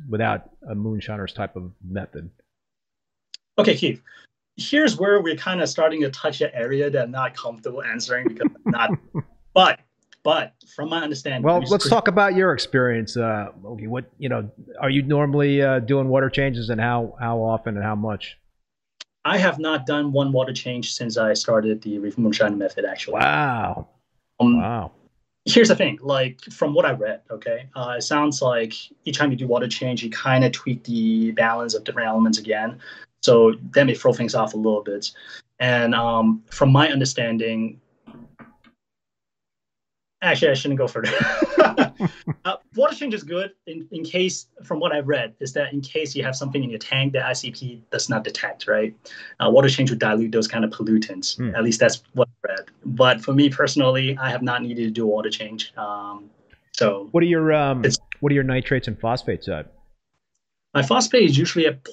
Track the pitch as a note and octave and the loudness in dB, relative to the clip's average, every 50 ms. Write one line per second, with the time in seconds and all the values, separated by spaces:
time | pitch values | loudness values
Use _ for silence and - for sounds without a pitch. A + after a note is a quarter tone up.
0 | D3+ C3 A2 G#2+ A2+ G#2+ G#2 G2 - - _ - - D3 G#2+ G2+ G#2 A2 A2 G2+ | -12 -6 -4 -2 0 0 -2 -4 -6 -14 _ -20 -14 -10 -8 -6 -4 -4 -6 -6
1 | - - G#2+ G#2 G2 - - - G2+ F#2 - F#2 F2+ F2+ - _ G2+ F#2 F#2+ G2 | -8 -8 -10 -8 -10 -10 -8 -8 -10 -8 -8 -12 -14 -14 -16 _ -14 -10 -8 -8
2 | F#2 - - D2 E2 F#2 _ _ _ _ _ _ _ _ _ _ _ _ _ _ | -8 -10 -14 -16 -16 -16 _ _ _ _ _ _ _ _ _ _ _ _ _ _
3 | _ _ _ _ _ _ - - _ _ - - - G#3 D#3 - - B2 G#2+ - | _ _ _ _ _ _ -20 -20 _ _ 0 2 4 4 4 2 0 -2 -4 -4
4 | _ - - - _ _ _ _ _ _ _ - - - C#4 D4 D#4 A#3+ - - | _ -20 -20 -20 _ _ _ _ _ _ _ -12 -6 0 2 4 4 4 2 0
5 | F#3+ G3+ G3+ G3+ F3 E3 D#3 C#3+ - F#3 F#3 F3+ D#3 C#3 - - D#3+ D#3+ D#3 D#3 | 2 4 4 4 2 0 -4 -4 -4 -4 -2 -2 -2 -2 -2 0 0 0 2 0
6 | D3+ C3+ C3+ - - D#3 C3+ - D3+ C#3+ - A#2+ A#2 B2 C#3 C#3 D3 C#3+ C#3 C3+ | -4 -4 -4 -4 -6 -6 -2 -2 -4 -4 -2 -4 -4 -2 -2 -2 -2 0 0 -2
7 | A#2+ A#2+ B2 C3 C3 B2 - - - A#2+ A#2 A2 A2+ C3 A#2+ C3+ C#3 A#2 A2+ A#2+ | -2 -2 -4 -4 -6 -6 -6 -8 -12 -12 -12 -10 -12 -10 -10 -8 -8 -8 -6 -6
8 | A2+ - B2 B2 B2+ A#2 A2+ - - - - - - G#3+ D#3+ - A#2 - F#3 - | -6 -4 -4 -2 -2 -2 -2 -2 -4 -4 -4 -4 -4 -4 0 0 0 0 -2 -4
9 | _ - - D#3+ - - _ _ _ _ - F#3 F#3 D#3 - - _ _ _ _ | _ -10 -10 -10 -10 -10 _ _ _ _ 4 6 6 6 4 0 _ _ _ _
10 | _ _ - _ - D3+ D#3+ D#3 A#2 - _ _ _ _ - - D3 D#3+ E3 E3 | _ _ -18 _ 0 0 0 0 0 -6 _ _ _ _ -12 -10 -8 -4 -4 -4
11 | D#3 D3+ C#3+ C#3 - D3 C3 B2 C3 D#3 F3 F3 D3 B2+ G#3 G3 - C#3 A#3 A3 | -4 -4 -6 -6 -6 -6 -6 -2 0 2 2 2 2 2 0 0 2 2 2 2
12 | - G3+ F3 G#3 G3+ G3+ F3+ F#3 F#3+ F#3 D3 A2 - - - C3 B2+ B2 A#2 A2+ | 2 2 2 4 2 4 4 2 2 2 2 0 -2 0 2 2 2 2 2 0
13 | A2 - - B2 A#2 A2+ G#2+ G#2 G2+ G2 - - F#2+ G#2 A#2+ G#2+ A2 A2 A#2+ B2 | -2 -4 -4 -4 -2 -2 -2 -4 -6 -8 -12 -18 -16 -16 -14 -12 -10 -8 -8 -8
14 | - - _ - D3 B2+ B2 A2+ G#2+ G#2 - - - - A#2+ - C#3 C3+ C3+ C#3+ | -8 -10 _ -10 -6 -4 -4 -4 -6 -8 -12 -16 -20 -20 -12 -4 -2 0 0 0
15 | C3+ C3+ D3+ C#3+ D3 C#3+ C#3 D3 C#3+ C#3+ C#3 C#3 C#3 C3+ C3 B2+ A#2 A2 C#3 C#3 | 2 2 2 2 2 2 2 2 2 4 4 4 4 4 2 2 2 2 2 2
16 | C3 C3 C3 C3+ C3+ C3 - C#3+ C#3 C#3 B2 A#2+ A2+ A2 A#2+ A2 A#2 A#2+ A#2+ A#2+ | 2 2 2 2 2 2 0 0 0 0 -2 -2 -4 -4 -2 0 0 0 0 0
17 | A#2 G2+ - - A#2+ A#2 A#2 A#2 A2 A2+ A2+ A2 - A#2+ G#2 G2+ G2+ G#2+ G#2+ G#2 | -2 -4 -6 -6 -4 -2 -2 0 0 0 0 -2 -2 -4 -4 -4 -2 -2 -2 -2
18 | G#2+ A2 G#2 G2 - - - _ _ _ _ _ _ _ _ _ _ _ _ - | -4 -4 -4 -6 -8 -12 -16 _ _ _ _ _ _ _ _ _ _ _ _ -20
19 | - _ _ _ - D3+ F#3+ F#3+ F#3 F3+ C#3+ D3 D#3 D#3 D#3 D3 B2+ D#3 D3+ D3 | -20 _ _ _ -4 -2 0 2 2 2 0 0 -4 -2 -2 -4 -2 -2 -2 -2
20 | D3 D3 C#3 C#3 C#3 C#3 C3+ C3 B2+ A2+ B2 - - B2+ B2 B2 A2+ - - - | -2 0 0 0 0 2 2 0 0 0 -4 -8 -6 -8 -8 -6 -8 -8 -8 -6
21 | B2 A#2 A2 A#2 A2 G#2+ G#2+ - - - A#2 A2 G#2+ A2 G#2+ G#2+ - G#2+ G#2 G2+ | -6 -4 -2 0 0 2 0 0 0 0 2 2 2 0 -2 -2 -4 -8 -6 -6
22 | G2+ G#2 G2 - A2+ G#2+ G#2 - A2 G#2 G#2 G2+ G2 F#2 - - G2 F#2+ F#2 - | -6 -6 -2 0 2 2 2 2 2 0 0 -2 -4 -4 -4 -4 -4 -4 -4 -6
23 | - - - C2+ C2 C#2 D2 G#2+ D3+ C#3 B2 A2+ G#2 F2+ - - D2+ _ _ _ | -8 -6 -2 0 2 2 2 2 0 0 -2 -2 -4 -4 -6 -8 -12 _ _ _
24 | _ _ _ _ _ _ _ - A#2+ A#2+ A#2+ - F2 G#2+ A#2 A2+ F2 D2+ _ _ | _ _ _ _ _ _ _ 2 4 4 4 4 2 -2 -4 -4 -6 -8 _ _
25 | _ _ _ _ _ _ _ _ - - - B3 A3+ G#3+ - - - C3+ A2 - | _ _ _ _ _ _ _ _ -4 2 4 6 6 6 4 2 2 -2 -4 -6
26 | B2+ C#3+ C#3 C3+ C3 B2+ - _ - - - - E3 D3 D3 D#3+ E3 D3 B2 A2+ | -4 -2 0 0 0 -2 -4 _ -20 -16 -6 -4 -2 0 2 2 2 2 0 -2
27 | G#2 A2 G#2 - _ - A#2 G#2+ - A#2+ A#2 A#2+ C3+ C3+ - C3 B2 B2 B2 A#2+ | -4 -6 -6 -8 _ -14 -14 -10 -8 -8 -8 -8 -8 -14 -12 -10 -8 -8 -6 -8
28 | A2+ - D#3 D3 D3 D3 C#3 - C#3 B2+ B2 A#2 A2+ A2 A2 - - - - _ | -6 -2 0 0 0 0 -2 0 0 0 0 0 -2 -4 -8 -12 -16 -18 -20 _
29 | - D#3+ C#3 - D3 C#3+ C3 B2+ C3+ A#2+ A#2+ A#2+ B2 A#2 - - C3 B2+ B2 A2+ | -12 -8 -2 0 0 0 0 -2 -2 0 0 0 0 -2 -6 -6 -4 -4 -4 -4
30 | A#2 A2+ A2 - - C3+ C3 C3 C3 A#2 - - - C#3 B2 - - - A#2 A#2 | -6 -8 -8 -4 0 2 4 4 4 4 2 -2 -6 -6 -6 -6 -6 -6 -4 0
31 | A2+ A2+ A2+ A2 A2+ A2+ A2 A#2 A2+ A2+ A#2 A#2+ A#2+ A#2 A2 G#2+ - - A#2 A#2+ | 0 2 2 2 0 0 2 2 2 2 2 -2 -4 -4 -6 -6 -6 -6 -6 -4
32 | A2+ A2 A2 A2 A2+ A2 G2+ - - A2 G#2+ G#2+ A2 A#2 B2+ - - - - - | -2 0 2 4 4 4 2 0 -2 -2 -4 -2 -2 -6 -8 -10 -18 -20 -20 -20
33 | - _ _ - - - A#2+ A#2 A2+ A2+ A2 - B2+ B2+ - C#3+ C#3+ B2+ A#2 - | -20 _ _ -2 4 6 8 8 8 8 6 2 -6 0 4 4 4 4 2 2
34 | - C3 A#2 - A#2+ G#2+ - A#2 G#2+ G#2 G#2+ G#2+ A2 A2 G#2+ G#2 - G#2 G2+ G#2 | 2 2 2 2 0 -2 0 -2 -2 -2 -2 -2 0 0 0 0 -2 -4 -8 -6
35 | - - - - - - - - - _ _ - B2 B2 B2 A#2+ A#2+ A#2 A#2+ A2+ | -8 -10 -14 -14 -20 -20 -20 -20 -20 _ _ -2 0 2 2 2 2 2 2 2
36 | A#2 A#2 A#2 A2+ A2 A2 A2 - - - - - C#3+ C3+ C3+ C#3 D3+ D#3 C#3 C3+ | 2 2 2 4 4 4 4 2 -2 -10 0 2 4 6 8 8 6 6 4 0
37 | C3+ - - - A#2+ A#2 A2+ A2 A2+ A2+ A2+ A2 A2+ A2 - - _ _ _ _ | 0 -2 -2 -2 -2 -2 -2 -2 -2 -2 -2 -2 -4 -6 -8 -12 _ _ _ _
38 | _ - - - - - _ _ - - _ _ _ - _ _ _ _ _ _ | _ -20 -20 -20 -20 -20 _ _ -20 -20 _ _ _ -20 _ _ _ _ _ _
39 | _ _ _ _ _ _ _ _ _ _ _ _ _ _ _ _ _ _ _ _ | _ _ _ _ _ _ _ _ _ _ _ _ _ _ _ _ _ _ _ _
40 | _ _ _ - F#3+ F3 D#3 - E3 D3+ C3+ C3+ - C#3+ C#3 C3+ B2+ A#2 - A#2 | _ _ _ -4 0 0 2 4 4 2 2 2 0 -2 0 0 0 -2 -2 -4
41 | A2 A2 - - - - - - D#4+ - - - D#4 A3+ A3+ - - - - - | -4 -2 0 0 0 0 0 -2 -2 0 4 6 6 6 6 2 0 0 0 -4
42 | G#3+ - - - - G3 - _ - F#3 F#3+ - _ _ - A3 C4+ D#4 - - | -4 -4 -4 -6 -8 -8 -8 _ -4 -6 -6 -6 _ _ 0 2 2 2 2 -2
43 | D4 C4 G#3+ G3 D#3 C#3+ E3+ F3+ G3 G3 - _ - F3 D#3+ E3 D#3+ - - D#3+ | -6 -6 -6 -6 -8 -6 -6 -6 -6 -8 -10 _ -16 -16 -14 -14 -14 -14 -12 -12
44 | - - - F#3 F#3 F#3 F3 - - _ _ - - - E3+ D3+ E3+ E3+ D3+ D3 | -10 -6 -2 -2 -2 -2 -2 -6 -12 _ _ -20 -10 -8 -6 -2 -2 -2 -2 -2
45 | C#3 C3+ D3+ C3 A#2 A2 - - C#3 C3 C3+ D3 C#3+ C3+ C#3+ C#3+ C#3 - - D#3+ | 0 0 -2 -2 -2 -6 -8 -10 -10 -6 -4 -4 -4 -4 -4 -8 -8 -6 -6 -6
46 | D#3 C3+ - C#3 B2 C3 C3 - C#3+ C3+ C3+ C#3+ C3 B2 A2+ A2 - - C#3 C3+ | -6 -4 -6 -4 -4 -4 -4 -4 -6 -4 -4 -4 -4 -4 -6 -8 -8 -4 -2 -2
47 | C3+ C#3 C3 B2+ B2 B2+ B2 - - A#2+ A2 - C3 B2 A#2+ A2+ - - - - | -2 0 -2 -2 -2 -2 -4 -6 -6 -12 -14 -12 -12 -12 -12 -14 -14 -8 -6 -6
48 | - - A#2+ A2 A2 - - - - - - - - G#2 G#2+ G#2+ G#2+ A2 - _ | -4 -2 -4 -4 -4 -6 -8 -8 -8 -8 -10 -10 -2 0 0 0 0 -2 -4 _
49 | _ - - - - - - - A#2 G#2+ A2+ C3+ C3+ C3+ C3+ - C3 B2+ A#2+ G#2+ | _ -20 -20 -18 -18 -16 -6 -2 2 6 6 8 6 6 4 4 2 0 2 0
50 | - A2 G#2+ G#2+ A2+ A2 A2+ A2+ A2 A2 A2+ A#2 A2 G#2+ - - A2 A2 A2 A2 | 0 0 0 0 0 0 0 0 0 0 -2 -2 -2 -2 -4 -4 0 2 2 2
51 | A2 - F#2+ F#2 F#2 - - - B2+ A2+ - A#2 A2+ A#2 A2 - B2+ A2+ - - | 2 0 -8 -8 -8 -8 -6 -4 -4 -4 -2 -2 0 0 2 4 4 4 4 0
52 | _ _ - B2+ B2 - _ _ - - - - - - _ _ - C#3 A#2 A2+ | _ _ 0 0 0 0 _ _ -8 -8 -8 -8 -10 -14 _ _ -10 -6 2 4
53 | B2+ B2+ B2 A2+ - - C3+ C#3 D3 C#3 C3+ - D3 C3+ - D3 C3+ C3 C3 C3 | 6 6 6 2 0 0 4 4 4 4 4 2 0 0 2 2 2 4 4 2
54 | C3 C3 C3+ C3+ C3 B2+ A#2+ B2 B2+ B2 B2 B2 A#2+ A#2+ A#2 A#2+ A#2 A2 A2 A#2+ | 0 -2 -2 -4 -4 -4 -4 -2 -2 -2 -2 -2 -4 -4 -4 -4 -4 -4 -2 0
55 | A2+ G#2+ G#2 G#2+ G#2+ G#2+ G#2 - A2 G#2+ A2 A2 - - - A#2 G#2+ G#2 G#2 G#2 | 0 0 0 0 -2 -4 -6 -6 -10 -10 -10 -10 -12 -12 -10 -10 -8 -8 -8 -10
56 | G2+ G#2 G#2 G2+ G2+ G#2 _ _ _ _ _ _ _ _ - - A#2+ G#2 G2 G2 | -10 -12 -14 -14 -18 -20 _ _ _ _ _ _ _ _ -4 0 0 0 0 -2
57 | G2+ G#2+ - E3+ E3+ F3 E3+ E3 D#3 D#3 D#3 D3+ C#3+ C#3 C3+ B2+ A2 A2 A2 - | -6 -2 2 2 4 4 4 2 4 4 4 4 2 2 0 0 0 0 0 0
58 | - - - - C#3+ C#3+ C#3+ C#3 C3+ C3 B2+ B2+ B2+ - C#3 B2+ - - G#2 - | -6 -10 -10 -2 0 2 2 2 2 0 0 -2 0 0 -2 -2 -2 -4 -8 -4
59 | - A2+ A#2+ B2 - - G2 E2 - G2 F2 D#2 D2+ - _ _ _ _ _ _ | -4 -2 -2 -2 -2 -4 -6 -4 -4 -6 -6 -6 -8 -12 _ _ _ _ _ _
60 | _ _ _ _ _ _ _ _ _ _ _ _ _ _ - C#3+ C3+ - A#3 B3+ | _ _ _ _ _ _ _ _ _ _ _ _ _ _ 0 0 2 2 2 2
61 | A#3 - - B3 G3+ D#3 C3+ C#3 E3+ E3+ - F3 D#3+ D3+ C3+ - - - | 2 4 4 6 6 6 6 4 4 2 2 2 2 2 0 -2 -14 -20